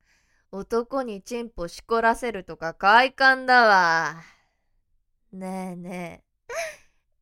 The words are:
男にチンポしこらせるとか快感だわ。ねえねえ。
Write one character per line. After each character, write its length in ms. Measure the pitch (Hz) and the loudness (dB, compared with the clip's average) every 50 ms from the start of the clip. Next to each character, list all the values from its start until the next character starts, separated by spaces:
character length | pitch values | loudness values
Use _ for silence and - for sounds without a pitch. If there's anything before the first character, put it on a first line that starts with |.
| _ _ _ _ _ _ _ _ _ _ | _ _ _ _ _ _ _ _ _ _
男 500 | 190 196 190 - 233 233 233 - 269 269 | -14 -14 -8 -4 -4 -4 -4 -4 -6 -6
に 200 | 247 233 202 196 | -6 -6 -10 -14
チ 200 | _ - 240 240 | _ -10 -10 -10
ン 80 | 240 226 | -10 -12
ポ 180 | _ - 170 170 | _ -10 -10 -10
し 140 | - - | -12 -16
こ 180 | _ - 233 226 | _ -4 -2 0
ら 160 | 226 226 233 | 2 0 0
せ 160 | - 254 240 | 0 -4 -8
る 120 | 208 185 - | -8 -10 -12
と 120 | - 160 | -14 -14
か 160 | - 160 165 - | -10 -10 -10 -8
快 380 | - 196 196 214 240 262 269 | 0 4 6 6 6 4 2
感 320 | _ - 269 262 262 262 262 | _ 2 4 4 4 2 2
だ 180 | 254 254 247 | 4 4 6
わ。 600 | 233 214 196 185 175 165 165 165 160 147 160 165 - - _ _ _ _ _ _ _ _ _ _ _ _ _ _ _ _ _ _ _ _ | 6 6 6 6 4 4 2 0 -2 -4 -8 -10 -20 -20 _ _ _ _ _ _ _ _ _ _ _ _ _ _ _ _ _ _ _ _
ね 400 | 196 185 185 185 190 190 185 190 | -18 -14 -12 -10 -10 -10 -10 -10
え 40 | 175 | -12
ね 480 | 175 175 180 180 180 175 165 - - _ _ _ _ _ - | -14 -14 -14 -12 -12 -12 -14 -16 -20 _ _ _ _ _ -12
え。 40 | 508 659 659 622 605 _ _ _ _ _ _ _ _ _ | -10 -8 -8 -10 -12 _ _ _ _ _ _ _ _ _